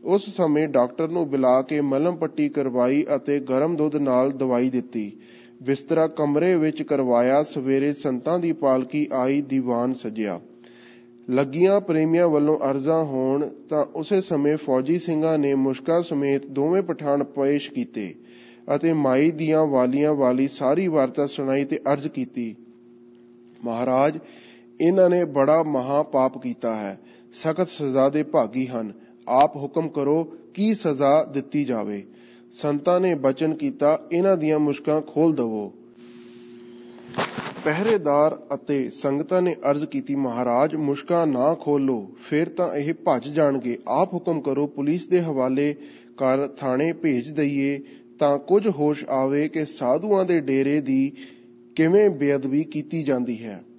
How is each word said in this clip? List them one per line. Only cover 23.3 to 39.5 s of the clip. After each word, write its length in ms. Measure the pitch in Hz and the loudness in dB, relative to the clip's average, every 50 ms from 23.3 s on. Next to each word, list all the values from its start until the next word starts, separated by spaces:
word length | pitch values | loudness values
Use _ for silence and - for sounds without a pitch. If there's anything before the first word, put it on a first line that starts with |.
| - - - - - - - | -20 -20 -20 -20 -20 -10 -8
"ਮਹਾਰਾਜ, 540 | 120 113 117 123 131 127 127 139 151 151 165 - - - - - - - - - - - - | -6 -4 -2 0 2 2 4 2 2 0 -4 -14 -16 -20 -20 -20 -20 -20 -20 -20 -20 -6 0
ਇਹਨਾਂ 300 | 160 170 196 190 185 180 | 2 2 6 6 6 6
ਨੇ 140 | 180 180 175 | 6 2 0
ਬੜਾ 380 | 156 135 139 135 143 156 165 | 0 2 2 4 4 4 4
ਮਹਾਂ 420 | 160 156 147 131 123 131 139 147 151 | 4 2 -2 -2 -2 0 0 0 0
ਪਾਪ 340 | - - 135 131 131 127 135 | 0 2 2 2 2 0 -4
ਕੀਤਾ 380 | 120 123 117 - - 117 113 | -8 -8 -8 -4 -4 -4 -4
ਹੈ, 240 | 107 104 98 98 - - - - - - - | -4 -6 -8 -10 -12 -16 -20 -20 -20 -20 -20
ਸਖਤ 360 | - - - 160 160 170 185 170 | -18 -6 -4 -4 -2 -2 -4 -4
ਸਜ਼ਾ 400 | - - 151 139 131 131 131 139 | -4 -8 -6 -2 2 2 2 4
ਦੇ 140 | 143 151 | 2 0
ਭਾਗੀ 440 | 151 147 160 156 117 107 113 127 131 | -4 0 0 0 0 0 -2 -4 -6
ਹਨ। 260 | 120 127 117 113 104 98 - - - - - - - | -4 -6 -8 -8 -8 -12 -18 -20 -20 -20 -18 -6 0
ਆਪ 280 | 120 131 147 156 - | 4 4 4 4 2
ਹੁਕਮ 320 | 147 139 139 - 165 160 151 | -6 -10 -4 -4 -4 -4 -2
ਕਰੋ, 460 | - 147 139 139 151 165 165 156 - - - - - | -4 -2 0 2 2 0 0 -4 -10 -20 -20 -18 -6
ਕੀ 200 | 185 202 220 220 | -2 0 0 0
ਸਜ਼ਾ 500 | 202 - 165 143 131 143 135 143 156 151 | 0 -2 -2 0 2 2 4 4 4 2
ਦਿੱਤੀ 400 | - 139 139 135 - - 147 143 | 0 -6 -8 -8 -4 -4 -4 -2
ਜਾਵੇ?" 400 | 123 123 110 104 101 104 101 98 - - - - - - - - - | -2 -2 -4 -4 -6 -6 -8 -10 -14 -20 -20 -20 -20 -20 -20 -20 -20
ਸੰਤਾਂ 480 | - - - 147 143 147 143 180 180 180 | -16 -6 -4 -2 -2 0 2 2 2 2
ਨੇ 140 | 180 180 170 | 2 2 0
ਬਚਨ 400 | 147 131 135 131 - 160 160 160 | 2 0 0 0 2 -2 -2 -2
ਕੀਤਾ, 440 | 156 147 139 127 - 147 147 156 151 - - | -2 -4 -6 -2 0 2 2 2 2 -2 -4
"ਇਹਨਾਂ 240 | 170 170 190 196 190 | -2 0 2 2 2
ਦੀਆਂ 220 | 170 151 156 156 151 | 2 2 0 2 2
ਮੁਸ਼ਕਾਂ 440 | 151 143 139 143 - 151 151 156 | 2 0 -2 -2 -2 -2 -2 -2
ਖੋਲ 320 | 151 - - 151 160 165 156 | -2 -4 0 2 2 2 2
ਦਵੋ।" 380 | 135 120 113 110 104 104 104 - - - - - - - - - - - - - - - - - - - - - - - - - - - - - - - - - - - - - - - | 2 -2 -2 -2 -4 -6 -8 -12 -18 -20 -20 -20 -20 -20 -20 -20 -20 -20 -20 -20 -20 -20 -20 -20 -20 -20 -20 -20 -20 -20 -20 -20 -20 -18 -12 -6 -6 -6 -6 -6 -10 -10 -10 -12 -4 -2
ਪਹਿਰੇਦਾਰ 760 | 156 151 165 208 226 226 202 156 147 143 147 151 156 - - - - 143 | -2 -2 0 2 2 2 2 2 2 4 4 4 4 2 -2 -8 -8 -8
ਅਤੇ 360 | 131 - - 147 139 127 117 | -8 -4 -2 -2 -2 -2 -4
ਸੰਗਤਾਂ 520 | - - - 143 139 143 151 143 185 185 | -6 -4 -2 -2 -2 -2 -2 0 0 0
ਨੇ 140 | 180 180 | 2 0